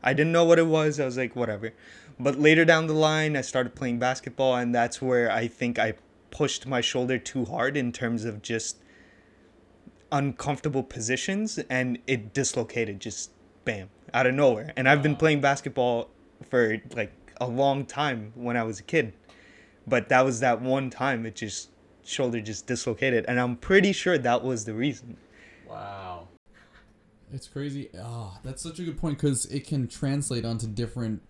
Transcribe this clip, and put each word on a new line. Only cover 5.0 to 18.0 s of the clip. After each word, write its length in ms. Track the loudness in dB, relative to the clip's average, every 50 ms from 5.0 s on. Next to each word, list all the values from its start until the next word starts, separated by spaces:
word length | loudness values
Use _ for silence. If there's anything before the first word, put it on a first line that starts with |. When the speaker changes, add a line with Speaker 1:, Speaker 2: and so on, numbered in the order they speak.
Speaker 1:
where 280 | 0 2 4 4 4 4
I 180 | 2 0 -2 -4
think 300 | -4 -4 -4 -2 0 0
I 160 | 0 0 -2 -6 _ _ _ _ _ _
pushed 360 | -4 -2 -2 -2 -2 -6 -6
my 140 | -2 -2 0
shoulder 380 | 0 0 0 0 0 0 -2 -2
too 260 | -4 -6 -4 -4 -4
hard 320 | -4 -2 -2 -2 0 0
in 160 | 0 -2 -2
terms 320 | -4 -4 -4 -2 -2 -2 -4
of 160 | -6 -8 -10
just 380 | -6 -4 -4 -4 -4 -6 -12 -14 -18 _ -20 -20 -20 _ _ _ _ _ _ _ _ _ _ _ _ _ _ _ _ -20 _ _ _ _
uncomfortable 680 | -2 0 0 -2 -4 -4 -6 -6 -6 -4 -4 -2 -2 -2
positions, 760 | -4 -4 -8 -8 -2 -2 -2 -2 0 -2 -2 -2 -2 -4 -6 -8 -6 -2
and 300 | -2 0 0 0 -2 -4 -2
it 260 | -2 -2 -2 -2 -4
dislocated, 680 | -2 -2 -2 0 -2 -2 -4 -4 -2 -4 -4 -4 -4 -10
just 300 | -10 -10 -10 -10 -14 -14 _ _ -20 _ _ _ _
bam, 240 | -6 -6 -6 -10 -14 _ _ _ -4
out 140 | 0 2 2
of 80 | 2 4
nowhere. 380 | 6 4 4 4 2 -4 -8 -6
And 120 | 0 4 4
I've 140 | 4 4
been 100 | 4 0
Speaker 2:
Wow. 60 | 2 4
Speaker 1:
playing 220 | 4 2 4 4
basketball 720 | 2 2 0 0 -4 -6 -2 0 0 0 0 -2 -4 -6 _ _ _ _ _ _ -12 0
for, 280 | 2 2 4 4 2 -2 -6 -10 -6
like, 180 | -6 -6 -6 -8 _ -20 -20 -8 -6
a 60 | -6 -4
long 360 | 0 2 2 2 2 0 -4
time 480 | -6 -4 -4